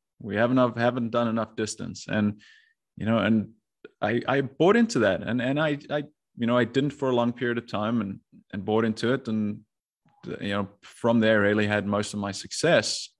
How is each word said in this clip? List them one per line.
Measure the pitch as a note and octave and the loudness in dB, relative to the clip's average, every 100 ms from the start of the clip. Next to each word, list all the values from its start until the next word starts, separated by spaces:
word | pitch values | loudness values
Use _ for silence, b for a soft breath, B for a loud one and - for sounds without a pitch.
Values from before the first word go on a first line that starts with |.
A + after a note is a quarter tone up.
| _ - | _ -16
We | G2+ G2+ | -6 -2
haven't, | A#2+ B2+ B2 A#2 | 2 2 2 2
haven't | A#2+ B2 A#2 | 0 0 -2
done | A#2+ A#2 | -2 0
enough | A2+ G#2+ - | -2 -4 -6
distance." | G#2+ - F#2+ G2+ - | -8 -8 -12 -12 -4
And, | G#2+ G#2 G#2 b b b b _ - | 0 0 -2 b b b b _ -8
you | G#2 | -2
know, | A2+ | 0
and | G2+ A2 G2+ - _ _ - - | 2 0 -2 -10 _ _ -20 -6
I, | G#2+ A#2+ - | -2 -2 -2
I | C#3 | -2
bought | C3 - E3 A3+ | -2 2 4 4
into | A#3 - | 4 2
that. | G#2 F2 | 2 2
And, | G2 A#2+ | -2 -4
and | B2 C#3+ | -2 -2
I, | D#3 C#3+ - | -2 -4 -6
I, | D3 D3 _ _ - | -6 -8 _ _ -4
you | A#2 | 0
know, | B2 | 2
I | A2+ | 2
didn't | C3+ C#3+ | 0 0
for | - C3 | -2 0
a | B2 | 2
long | A#2+ | 0
period | A#2+ B2 A#2 | 0 -4 -4
of | A#2 | -6
time | G2+ G#2+ A#2+ | -4 -2 -2
and, | G2 - _ - _ | -4 -8 _ -20 _
and | G2+ G2 | -8 0
bought | A2 A2+ | 2 2
into | G#2+ A#2 | 0 0
it. | C3 A#2 | -2 -2
And, | A2 G#2 G#2 - _ _ _ _ _ - - | -2 -2 -6 -14 _ _ _ _ _ -14 -10
you | G2+ | -6
know, | G2+ G2 - | -4 -6 -10
from | - - A#2+ A#2 | -20 -2 2 4
there | A2 A2 | 6 6
really | G2+ G#2 G#2 | 4 2 2
had | G#2 G2 | 0 0
most | G#2 G#2 | -2 -2
of | G#2 | -6
my | G2+ | -6
success. | F#2+ - - D#3 C#3+ G#2+ - - | -8 -10 -2 2 2 2 -4 -10